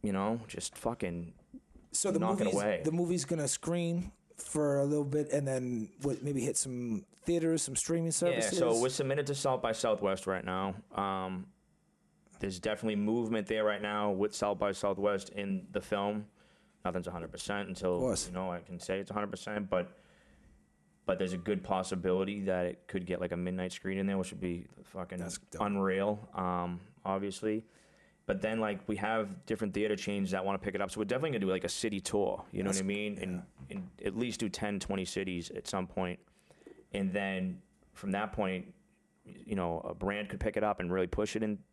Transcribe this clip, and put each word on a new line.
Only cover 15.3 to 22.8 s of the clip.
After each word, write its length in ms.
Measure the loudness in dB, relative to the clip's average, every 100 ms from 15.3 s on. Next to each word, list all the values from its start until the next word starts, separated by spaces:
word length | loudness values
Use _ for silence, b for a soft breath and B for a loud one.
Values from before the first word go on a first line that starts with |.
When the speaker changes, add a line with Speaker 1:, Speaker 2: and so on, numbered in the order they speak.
Speaker 1:
in 360 | -6 -2 -2 -2
the 80 | -6
film. 460 | 0 0 2 0 -6 b b b b b
Nothing's 220 | -4 -2 -4
a 40 |
hundred 220 | -6 -8
percent 360 | -10 -4 -4 -4
until, 260 | -2 2
Speaker 2:
Of 60 | 2
course. 260 | 2 0 -2
Speaker 1:
you 60 |
know, 180 | -4 -4
I 80 | -4
can 180 | -8 -12
say 200 | -4 -4
it's 120 | -2
a 40 |
hundred 160 | -2 -2
percent, 400 | -4 -4 -4 2
but, 260 | 0 0 -8 b b b b b b _ _ _ _ -2
but 120 | 0
there's 140 | 0
a 60 | -2
good 260 | 0 -2
possibility 760 | 2 0 0 0 2 4 2 0
that 240 | 0 2 0
it 200 | -2